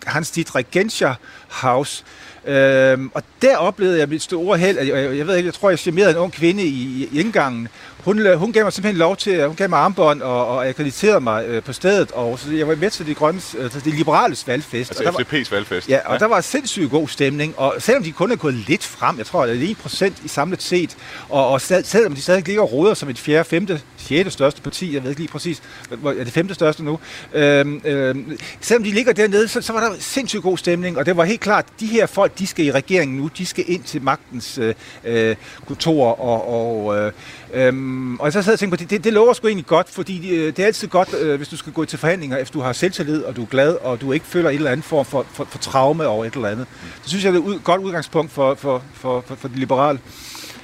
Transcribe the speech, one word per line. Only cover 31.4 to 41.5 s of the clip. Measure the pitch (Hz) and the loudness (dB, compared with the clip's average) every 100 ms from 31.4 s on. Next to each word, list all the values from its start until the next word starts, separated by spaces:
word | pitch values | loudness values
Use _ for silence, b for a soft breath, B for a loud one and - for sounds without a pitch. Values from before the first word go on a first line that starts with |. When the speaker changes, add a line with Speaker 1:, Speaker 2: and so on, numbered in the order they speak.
Speaker 1:
klart, | 202 196 - | 2 0 0
at | - | -6
de | 220 | -2
her | 226 175 | 2 2
folk, | - 196 - | 2 0 0
de | 190 | -4
skal | - 147 | 0 2
i | |
regeringen | 135 - 185 139 131 | 2 2 0 0 -2
nu, | 156 - | -6 -6
de | 180 | -8
skal | - 170 | -4 -4
ind | 170 | -4
til | - 147 | -6 -4
magtens, | 131 151 - 123 - 135 | -2 -2 -6 -12 -10 -4
øh, | 113 110 B B | -2 -4 B B
øh, | 120 117 110 104 B B - | -2 0 0 -2 B B -12
kontorer, | 139 165 156 120 117 | -4 0 2 2 2
og, | 123 113 95 117 117 110 104 | 0 -2 -2 -2 -2 -2 -2
og, | 104 | -2
øh, | 104 - B B B | -2 -6 B B B
øhm, | 127 127 131 131 131 127 120 | 0 2 2 -4 -6 -6 -4
og | 147 | -2
så | 202 | 0
sad | 185 | 2
jeg | |
og | 226 | 2
tænkte | 196 170 | 0 -4
på, | |
det, | 170 | -2
det, | 202 | -2
det | 214 | 2
lover | 208 233 | 4 6
sgu | 220 220 | 4 0
egentlig | 196 - | -2 0
godt, | 165 180 | 0 0
fordi, | - 175 185 185 170 | -6 -8 -6 -2 0
øh, | 156 | 0
det | 143 | 0
er | 202 | 0
altid | - 196 | 0 0
godt, | 180 185 - | 0 0 0
øh, | 156 143 | -2 -2
hvis | |
du | 147 | -6